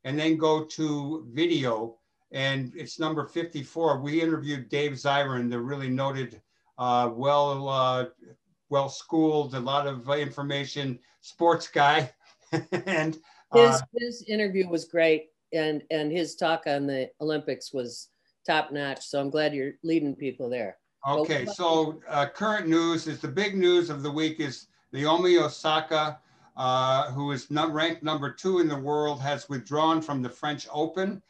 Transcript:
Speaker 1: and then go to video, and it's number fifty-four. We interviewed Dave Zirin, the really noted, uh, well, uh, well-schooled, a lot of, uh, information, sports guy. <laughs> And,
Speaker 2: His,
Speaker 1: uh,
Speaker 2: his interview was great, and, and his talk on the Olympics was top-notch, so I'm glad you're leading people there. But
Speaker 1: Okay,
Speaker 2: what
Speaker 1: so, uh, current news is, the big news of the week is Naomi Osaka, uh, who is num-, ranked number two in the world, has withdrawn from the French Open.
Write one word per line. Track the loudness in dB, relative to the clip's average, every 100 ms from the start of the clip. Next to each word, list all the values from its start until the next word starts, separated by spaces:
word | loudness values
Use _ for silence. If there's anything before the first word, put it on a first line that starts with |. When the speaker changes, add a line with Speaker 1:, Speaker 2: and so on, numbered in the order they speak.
Speaker 1:
and | -6 -2
then | 0 2
go | 4 2 0
to | -4 -2 -2 -4 -6 -6
video, | -2 0 2 0 -2 -4 -12 _ _ _
and | -4 -2 -2 -6 -10
it's | -12 -6
number | -4 -4 -4
fifty-four. | -6 -6 -8 -10 0 2 2
We | 0 0
interviewed | 0 0 -2 -6 -4
Dave | -2 -2
Zirin, | -2 0 0 0 -2 -2
the | -2
really | -4 -6 -4
noted, | -2 -2 -4 -8 -12 _ _ _ -4
uh, | 0 2 2
well, | 0 2 4 2 -2 -2
uh, | 0 2 0 -2 -8 -20 -20 _ _ -2
well-schooled, | 0 0 -4 -2 2 4 2 0 -4
a |
lot | -2 -2 -2
of, | -4 -2
uh, |
information, | -2 -2 -6 -6 -4 -6 -6 -6 -8 _ _
sports | -14 0 4 4 2
guy. | 4 4 4 0 -6 _ _ _
<laughs> | -4 -2 -4 -2
And, | -2 -2 -4 _ _ 4
Speaker 2:
His, | 8 8 8
Speaker 1:
uh, | -2 -6
Speaker 2:
his | -6 -8 -4
interview | 0 0 0 0
was | -2 -2
great, | 2 4 4 0 _ _
and, | -2 0 -2 -2
and | -2 -2
his | -2 -2 -2
talk | 0 0 0
on | -2 0
the | -2 -4 -6
Olympics | -4 -2 -4 -6 -6
was | -6 -6 -10 -18 _ _ _ -2
top-notch, | 0 0 -4 -4 -6 -6
so | -4
I'm | -2
glad | 0 0
you're | 0 -6 -6
leading | 0 0 0 -4
people | -6 -6 -4
there. | -4 -6 -10 _ _
But | -2 0
Speaker 1:
Okay, | 0 -2 -4
Speaker 2:
what | -2
Speaker 1:
so, | 2 2 2 -4 -4
uh, | -2 -2
current | -2 -2 0 2
news | 2 2 0 -4
is, | -6
the | -4
big | -2 0 2
news | 4 4 2
of | -2
the | -4
week | -2 -2 -2
is | -6 -6 -14 _ _
Naomi | -2 2 4 6 6
Osaka, | 4 0 0 0 2 0 0 -4 _ _ _ -4
uh, | 0 2 2 2 0
who | -4 -4
is | -4 -4
num-, | -2 0
ranked | 0 -2 -2
number | -4 -4 -4
two | -4 0 2
in | 2
the | 0
world, | -2 0 0 -2
has | -4 -4 -6
withdrawn | -10 -4 0 2 2
from | 0 -4
the | -4
French | -6 -6 -6 -8
Open. | -4 -4 -2 -4 -6 -12